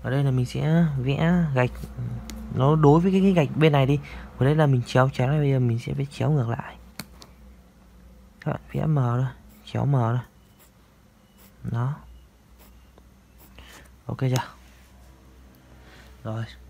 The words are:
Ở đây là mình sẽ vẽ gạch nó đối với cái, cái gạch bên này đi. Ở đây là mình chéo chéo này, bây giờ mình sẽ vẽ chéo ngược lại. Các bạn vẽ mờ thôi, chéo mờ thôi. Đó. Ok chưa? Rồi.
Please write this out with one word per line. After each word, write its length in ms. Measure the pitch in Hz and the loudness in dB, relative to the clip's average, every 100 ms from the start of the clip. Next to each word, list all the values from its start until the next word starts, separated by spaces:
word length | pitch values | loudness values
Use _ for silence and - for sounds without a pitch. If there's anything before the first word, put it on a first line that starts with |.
Ở 80 | 120 | -2
đây 120 | 135 | -2
là 80 | 139 | 0
mình 140 | 127 | 0
sẽ 400 | 127 131 147 165 165 135 | -2 -2 2 2 2 0
vẽ 480 | 123 143 165 175 165 | -2 0 2 2 2
gạch 160 | 131 - - - - - - - - - | 2 0 -2 -12 -10 -10 -10 -12 -14 -8
nó 200 | - 135 | 0 2
đối 240 | 156 147 156 | 6 6 6
với 120 | 190 | 4
cái, 100 | 190 | 2
cái 120 | 190 | 4
gạch 240 | 180 131 135 | 4 0 2
bên 140 | 156 | 2
này 140 | 143 | 4
đi. 140 | 131 143 - - - - | 2 0 -4 -16 -18 -2
Ở 80 | |
đây 100 | 131 | 2
là 100 | 151 | 4
mình 160 | 147 127 | 4 2
chéo 240 | 113 127 135 | 2 2 2
chéo 180 | - 127 | 2 0
này, 120 | 151 | 0
bây 120 | 143 | 0
giờ 80 | 135 | 2
mình 200 | 123 117 | 0 -2
sẽ 140 | 127 | -4
vẽ 120 | 139 | -6
chéo 260 | 139 - 127 | -6 -4 0
ngược 180 | 151 117 | 0 0
lại. 280 | 117 - - - - - - - - - - - _ - - - - - - | -4 -8 -20 -20 -20 -20 -20 -20 -20 -20 -20 -20 _ -20 -20 -20 -20 -20 -10
Các 100 | 151 | -8
bạn 100 | - - | -8 -8
vẽ 140 | 139 | -6
mờ 360 | 151 147 123 120 | -2 0 0 -2
thôi, 400 | 131 - - - | -4 -8 -20 -20
chéo 200 | - 113 | -10 -4
mờ 320 | 123 139 113 123 | 0 0 0 -2
thôi. 1500 | 117 - _ _ - _ _ _ _ _ _ _ - - 117 | -8 -20 _ _ -20 _ _ _ _ _ _ _ -20 -16 -10
Đó. 280 | 117 127 151 - - - _ _ - - - - - - _ _ _ - - - - - - | -6 -6 -8 -16 -20 -20 _ _ -20 -20 -20 -20 -20 -20 _ _ _ -20 -20 -20 -20 -20 -18
Ok 140 | - 120 | -12 -4
chưa? 300 | 131 127 - - - - - - - - - - - - - - - - - - | -2 -2 -4 -16 -20 -20 -20 -20 -20 -20 -20 -20 -20 -20 -20 -20 -20 -20 -20 -16
Rồi. 220 | 113 110 113 - | -10 -8 -10 -14